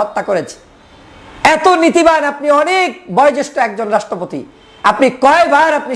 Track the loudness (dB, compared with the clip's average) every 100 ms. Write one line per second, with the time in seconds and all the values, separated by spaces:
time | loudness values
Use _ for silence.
0 | -2 -6 -4 -4 -6 -12 -20 _ -20 -20
1 | -20 -20 -20 -4 0 2 2 2 2 2
2 | 4 2 0 -4 0 0 2 0 -2 -4
3 | -6 0 2 0 -4 -4 -4 -4 -4 -4
4 | -4 -8 -10 -10 -14 -20 -20 -4 -2 2
5 | 0 2 2 2 4 2 2 0 -4